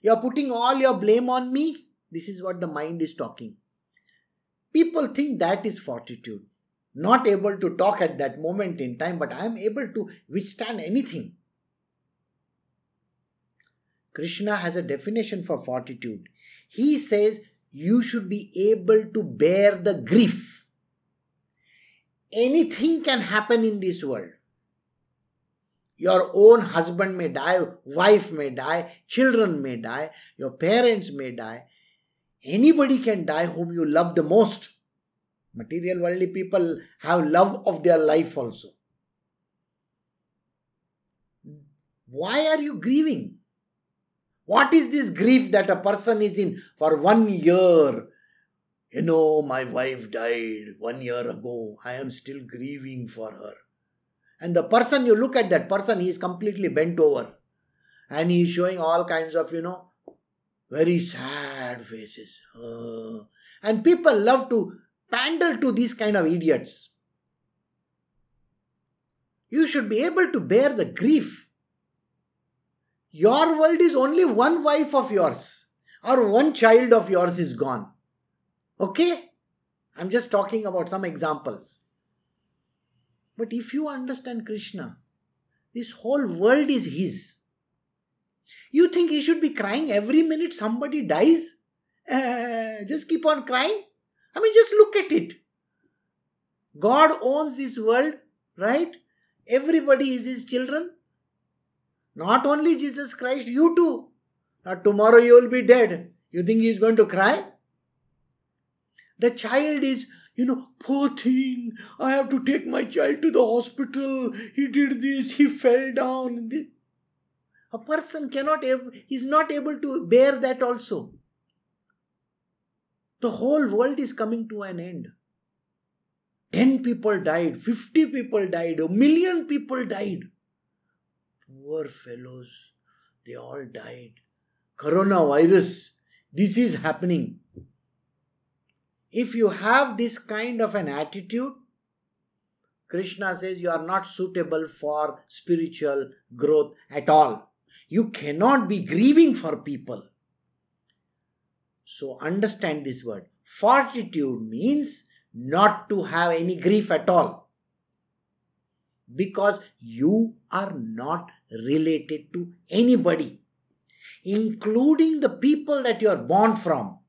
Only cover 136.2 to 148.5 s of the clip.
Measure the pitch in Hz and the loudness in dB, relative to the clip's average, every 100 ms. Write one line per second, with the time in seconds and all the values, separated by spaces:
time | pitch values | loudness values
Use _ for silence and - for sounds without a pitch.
136.2 | _ 143 202 233 240 156 156 151 180 165 | _ -2 0 2 0 0 -4 -4 -2 -2
137.2 | 120 - _ - - _ _ _ _ _ | -4 -10 _ -20 -20 _ _ _ _ _
138.2 | _ _ _ _ _ _ _ _ _ 220 | _ _ _ _ _ _ _ _ _ -6
139.2 | 247 233 214 196 202 254 277 202 233 226 | -4 0 0 0 2 2 2 -2 -6 -6
140.2 | - 214 240 233 214 202 156 143 156 202 | -10 -8 -6 -4 -2 -2 -4 -6 -8 -10
141.2 | 180 226 269 - _ _ _ _ _ _ | -8 -8 -8 -12 _ _ _ _ _ _
142.2 | _ _ _ _ _ _ _ 170 180 185 | _ _ _ _ _ _ _ -8 -8 -8
143.2 | 196 185 185 185 175 165 165 190 180 - | -8 -6 -8 -6 -4 -4 -4 -6 -6 -8
144.2 | 185 180 165 160 160 - 147 151 151 - | -6 -4 -4 -4 -6 -10 -6 -4 -6 -8
145.2 | _ - - 170 165 - 151 139 131 _ | _ -20 -4 -2 -2 -6 -4 -4 -6 _
146.2 | _ 123 143 151 143 - _ 143 131 156 | _ -4 2 2 0 -8 _ -6 4 4
147.2 | 143 104 _ _ _ _ _ 185 226 - | 4 0 _ _ _ _ _ -2 -2 -6
148.2 | 147 151 226 | -8 0 2